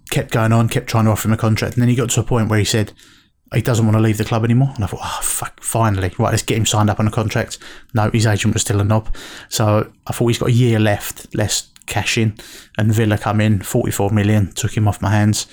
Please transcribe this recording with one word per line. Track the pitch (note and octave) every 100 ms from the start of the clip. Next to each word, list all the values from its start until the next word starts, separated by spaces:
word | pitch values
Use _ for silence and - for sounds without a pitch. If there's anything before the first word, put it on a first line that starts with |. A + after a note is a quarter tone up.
| -
kept | E3 -
going | A#2 A2
on, | A#2 A2+
kept | - -
trying | A#2 A2
to |
offer | G#2 G#2
him |
a | A2
contract. | A2+ A2 -
And | -
then | B2
he | B2
got | A2+
to | -
a |
point | G#2 B2 G#2
where | G#2+
he |
said | G2+ A2+ G2+ - - - _ _ -
he | B2
doesn't | B2 A2+ A2
wanna | A2
leave | A2 G#2+
the |
club | G#2 A#2
anymore. | A#2 A#2+ C3+
And | -
I | G2
thought, | -
"Oh, | - -
fuck, | - - - -
finally. | - A#2 A2 F#2+ F#2 -
Right, | G#2+
let's | A2
get | - A2+
him | G#2+
signed | G#2+ G#2
up | G2+
on | G#2+
a |
contract." | - G#2+ B2 - - - - -
No, | A2+ G#2+
his | A#2 A2
agent | G#2 G#2+
was | G2+
still | - G#2
a |
knob. | G2+ A2 - - - - -
So | - G#2+ G#2+ - - -
I |
thought, | - A#2+
"He's | A2+
got | -
a |
year | A#2 B2 A2
left. | G#2+ G#2 - - -
Let's | G#2 G2+ - - - -
cash | G#2+ - -
in." | A2 - - - - -
And | G#2+
Villa | A2 A2 G#2
come | G#2+ G#2+
in, | G#2+ G#2
forty-four | - - - - G2+
million, | G#2 G2+ G#2+ F#2+
took | - G#2+ -
him | G#2
off | -
my | F#2+
hands, | G#2+ G#2 G#2 -